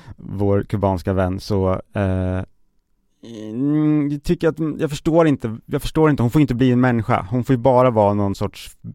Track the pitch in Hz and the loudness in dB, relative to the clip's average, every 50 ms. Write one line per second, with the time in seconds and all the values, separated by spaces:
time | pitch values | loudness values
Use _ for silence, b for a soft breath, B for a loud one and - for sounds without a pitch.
0 | B B B B - - - 98 101 101 101 101 101 - - 104 95 98 95 87 | B B B B -14 -10 -6 -2 0 0 0 0 0 -2 -2 0 0 0 0 0
1 | - 101 95 92 92 90 95 95 - - 107 98 95 92 92 - - _ - 107 | -2 -2 0 0 0 0 -2 -4 -6 -2 -2 0 0 0 0 -2 -4 _ -6 -4
2 | 101 95 92 92 92 92 92 92 92 - _ _ _ _ _ _ _ _ _ _ | -2 -2 -2 -2 -2 -2 -4 -4 -6 -8 _ _ _ _ _ _ _ _ _ _
3 | _ _ _ _ - 113 117 104 107 107 110 120 139 143 151 151 151 151 151 151 | _ _ _ _ -20 -16 -14 -14 -12 -10 -6 -4 -2 0 0 2 2 2 2 2
4 | 143 143 147 143 - - 175 - - 160 151 - 160 151 - - 151 147 147 - | 0 -2 -4 -4 -2 -2 -2 0 0 -2 -2 -2 -4 -6 -4 -4 -6 -6 -6 -6
5 | - 170 156 170 165 156 139 - - 113 110 117 - - 143 139 - - - 156 | -4 0 2 4 4 4 2 0 -2 -6 -8 -8 -10 -8 -8 -6 -6 -4 0 2
6 | 156 156 143 - 117 120 - 156 147 117 127 113 131 127 123 123 127 127 120 117 | 2 2 2 2 0 2 2 2 2 2 2 2 2 2 4 4 4 2 2 0
7 | 104 - 117 101 87 90 120 127 117 - 135 120 113 135 123 123 127 127 113 107 | 0 0 -2 -2 -2 -2 -4 -4 0 0 0 2 2 4 4 4 4 4 4 4
8 | 104 101 104 104 101 98 98 - 104 95 - - - - - _ - 113 - | 4 4 4 2 0 -2 -2 -2 -4 -6 -6 -10 -18 -20 -20 _ -18 -14 -6